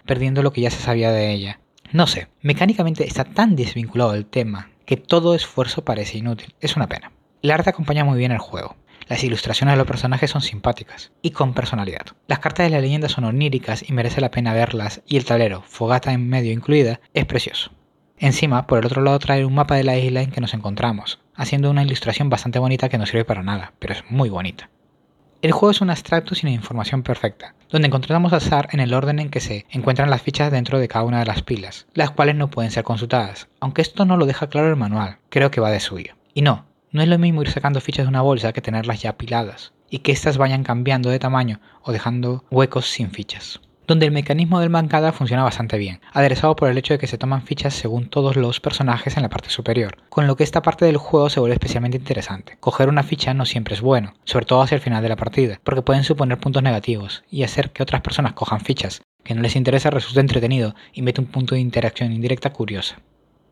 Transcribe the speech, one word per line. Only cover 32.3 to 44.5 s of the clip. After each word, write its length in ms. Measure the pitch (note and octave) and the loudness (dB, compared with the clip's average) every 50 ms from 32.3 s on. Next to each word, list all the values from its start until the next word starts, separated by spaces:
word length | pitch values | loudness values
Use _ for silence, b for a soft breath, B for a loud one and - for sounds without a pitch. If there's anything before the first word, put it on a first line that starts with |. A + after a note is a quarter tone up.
| D3+ | 2
no 140 | D3 C#3+ C#3+ | 2 0 -2
pueden 220 | - B2+ A2+ A2 | -2 -4 -4 -2
ser 140 | - A#2 A2 | -2 -2 -2
consultadas, 640 | - A#2 G#2 A#2+ A#2 - B2 A2 G2 G2 - - - _ _ | -2 -2 -4 -2 0 0 0 0 -2 -6 -14 -20 -20 _ _
aunque 220 | C#3 C3+ - D#3+ | -6 -2 0 0
esto 240 | D#3+ - - - G3+ | -2 0 0 2 2
no 100 | F#3 F#3 | 4 4
lo 100 | F3 D#3 | 4 4
deja 220 | C#3 C3+ - D#3 | 2 0 -2 -4
claro 220 | C#3+ D3 D3 D#3 D#3+ | -4 0 0 2 2
el 80 | D#3 | 2
manual, 400 | C#3 A2+ G2+ G#2+ A2 G#2 G2 G2+ - _ | 0 0 -2 -2 -2 -4 -4 -8 -12 _
creo 240 | _ - C#3 C#3 C#3 | _ 2 2 2 2
que 80 | - B2 | 2 2
va 100 | A2 G#2+ | 2 2
de 120 | G#2+ G2 | 2 0
suyo. 340 | - - G2 F2 - - - _ _ _ - | -2 -4 -8 -10 -12 -14 -18 _ _ _ -2
Y 100 | C#3+ C#3+ | 2 2
no, 220 | C#3+ A#2 - - _ _ _ _ _ - | 2 2 0 -4 _ _ _ _ _ 0
no 80 | D3+ | 2
es 60 | D#3+ | 4
lo 100 | E3 F3 | 4 4
mismo 240 | E3+ E3+ F3 E3 D3+ | 4 4 2 2 2
ir 80 | D3 C#3+ | 0 -2
sacando 300 | - C#3+ C#3 C#3+ C#3+ C3 | -2 -2 -2 0 -2 -2
fichas 260 | - - C#3 - C3+ | -2 -4 -2 -2 0
de 40 | C3 | 2
una 120 | C3 C3 | 2 2
bolsa 300 | C3 C#3 C#3 A#2 A2+ A2+ | 4 4 2 2 0 -2
que 80 | - - | -4 -4
tenerlas 400 | - - A2 A2 A2+ A#2+ A2+ G#2+ | -4 -4 -4 -2 -2 -2 -4 -4
ya 100 | - A2 | -4 -6
apiladas, 600 | G#2+ - A#2 A#2 A#2 A#2 A2+ G2 - - - - _ _ _ _ | -6 -6 -6 -4 -2 -2 -2 -4 -8 -14 -18 -20 _ _ _ _
y 100 | - C3+ | -10 -2
que 120 | - - | 0 0
éstas 260 | C#3 C#3 - D#3 C#3+ | 0 2 2 0 2
vayan 260 | C3+ C#3 C3 C3+ C3+ C3 | 2 2 2 2 0 -2
cambiando 460 | - A#2+ A#2+ B2 C#3 C3+ B2+ B2 B2 | -2 -2 -2 0 0 0 0 2 0
de 100 | B2+ C3 | 0 0
tamaño 420 | B2+ C3 C3 B2+ B2+ A#2 G#2+ G2+ b b b b - | 0 0 0 0 0 0 -4 -6 b b b b -8
o 100 | - A2+ | -6 -4
dejando 500 | G#2+ - D3 B2 B2 B2 B2 B2+ C3+ - - | -4 -2 -2 -2 -2 -2 -2 -4 -6 -6 0
huecos 340 | C3 C3 C3+ B2+ - B2+ B2+ | 2 2 2 2 2 -2 -4
sin 260 | - - - A#2 F#2+ | -4 -4 -4 -6 -6
fichas. 500 | - - G2+ - - - - - - - _ _ _ _ _ | -6 -8 -12 -12 -12 -14 -14 -16 -18 -18 _ _ _ _ _
Donde 180 | - E3 D#3+ D#3 | 2 4 4 4
el 60 | D3+ | 4
mecanismo 480 | D3+ D3 C#3+ D3 C#3+ D#3+ E3+ E3 | 2 2 0 0 0 2 2 2